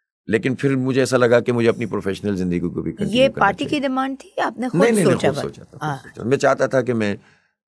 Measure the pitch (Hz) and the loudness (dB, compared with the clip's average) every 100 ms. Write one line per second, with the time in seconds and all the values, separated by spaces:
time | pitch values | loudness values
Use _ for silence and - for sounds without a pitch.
0 | _ _ - 110 135 120 139 135 127 131 | _ _ -4 -2 -2 -2 0 0 0 0
1 | 123 127 120 120 120 120 113 104 110 104 | 2 4 4 4 4 2 2 0 -2 -4
2 | 98 92 104 95 92 87 87 80 85 82 | -4 -4 -2 -2 0 -2 -2 -4 -6 -4
3 | - 233 269 - 202 190 285 302 269 262 | -2 2 2 2 0 0 -4 -2 -2 -2
4 | 269 269 - - 330 226 254 165 233 214 | -4 -6 -10 -6 -6 -4 -2 2 4 4
5 | 165 120 147 139 - - - - 151 135 | 2 2 0 -2 -6 -10 -20 -10 -8 -8
6 | - - 107 135 135 135 131 135 120 117 | -10 -8 -2 2 2 2 0 0 0 0
7 | 104 98 - _ _ _ | 0 -4 -10 _ _ _